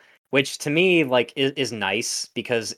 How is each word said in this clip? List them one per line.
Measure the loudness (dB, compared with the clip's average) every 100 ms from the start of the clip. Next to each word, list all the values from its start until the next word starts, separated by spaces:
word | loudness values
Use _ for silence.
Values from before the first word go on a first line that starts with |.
| _ _ -2
which | 0 0 -2
to | -2
me, | 2 4 4
like, | 4 2 2 0
i-, | -2 0
is | -4
nice, | -2 -2 -2 -2 -6 -6 -8
because | -2 -2 -2